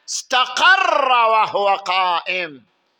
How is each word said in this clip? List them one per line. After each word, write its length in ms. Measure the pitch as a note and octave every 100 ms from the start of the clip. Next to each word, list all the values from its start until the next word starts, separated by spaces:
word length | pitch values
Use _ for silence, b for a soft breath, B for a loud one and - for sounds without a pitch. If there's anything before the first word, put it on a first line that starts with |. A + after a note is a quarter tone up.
| -
استقر 1000 | - - B3+ B3 - E4+ G4 F4+ D4+ C4
وهو 680 | B3 A3+ A3 G3+ G3+ G3 G3
قائم، 920 | F3+ F#3 F3+ E3 F#3 F3+ E3 C3 G#2+ _ _